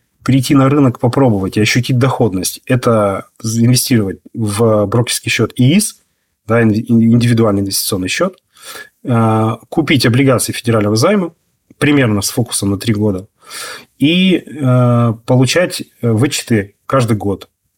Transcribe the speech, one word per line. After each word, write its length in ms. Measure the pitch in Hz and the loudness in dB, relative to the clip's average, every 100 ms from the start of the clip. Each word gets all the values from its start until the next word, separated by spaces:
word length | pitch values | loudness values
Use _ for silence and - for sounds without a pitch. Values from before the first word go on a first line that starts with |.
| _ _ | _ _
прийти 300 | - 131 127 | -2 0 2
на 140 | 143 135 | 2 2
рынок, 300 | 147 135 117 | 4 2 2
попробовать, 580 | 127 127 135 101 92 110 | -2 2 2 0 -2 -2
и 40 | |
ощутить 360 | 104 127 123 127 | 0 0 0 0
доходность, 640 | 131 - 117 92 87 - - | 0 0 -2 -2 -6 -10 -4
это 640 | 123 123 113 101 95 - _ | 0 2 2 0 -2 -10 _
инвестировать 760 | 110 113 117 127 - 120 98 90 - | -6 0 2 2 2 0 0 -6 -14
в 500 | 120 107 101 117 107 101 | -8 -6 0 2 2 0
брокерский 440 | 117 117 - - | -2 -2 -4 -4
счет 220 | - 107 - | -2 -2 0
иис, 440 | 127 180 - - _ _ _ _ - | 2 2 0 -10 _ _ _ _ -4
да, 160 | 117 | 0
инди-, 220 | 113 104 113 | 2 0 0
индивидуальный 760 | 117 113 117 120 117 110 101 | 2 4 4 2 2 2 0
инвестиционный 460 | 98 - - 98 92 | -4 -6 -6 -6 -6
счет, 280 | - 196 - _ _ - - - _ | -4 -4 -6 _ _ -20 -20 -20 _
э, 520 | - 117 113 110 110 113 - | -2 0 2 2 0 -4 -6
купить 340 | - 143 151 | -4 0 0
облигации 480 | 123 120 139 117 - | 2 2 2 2 0
федерального 440 | - - 110 104 110 | -6 0 0 2 0
займа, 360 | 151 208 170 - _ _ _ - | 2 2 -2 -8 _ _ _ -4
примерно 420 | 143 147 123 104 | 0 2 2 0
с 80 | - | -2
фокусом 420 | - 113 - 98 | -4 -4 -4 -4
на 80 | 98 | -4
три 140 | - | -2
года, 340 | 104 107 95 98 _ - - - - - _ | 0 0 -2 -8 _ -20 -16 -14 -16 -20 _
и, 460 | 143 175 185 175 | 0 2 2 0
э, 720 | - 120 131 127 123 120 117 110 | -2 -4 0 2 4 2 0 -2
получать, 600 | - 127 127 165 180 - - _ | 0 2 2 0 -2 -4 -14 _
э, 80 | 117 | -2
вычеты 640 | 110 147 - - 110 98 _ | 0 0 -2 -2 -2 -2 _
каждый 320 | _ 135 117 107 | _ -2 0 -2
год. 320 | 101 95 - _ _ | -4 -6 -10 _ _